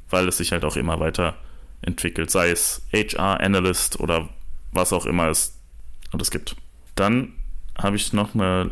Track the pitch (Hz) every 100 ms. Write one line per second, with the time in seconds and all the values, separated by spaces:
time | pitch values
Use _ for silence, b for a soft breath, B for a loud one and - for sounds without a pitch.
0 | - 92 90 - 85 85 76 - 78 82
1 | 80 85 85 - b b b b - 87
2 | 87 - 80 92 87 85 - - - -
3 | - - 95 98 95 98 92 90 - -
4 | 80 82 80 - - - - - 90 90
5 | - 87 80 - - - - - - -
6 | - 82 - - - - - - - -
7 | 98 120 127 - - - - - 101 101
8 | - 104 104 110 95 92 90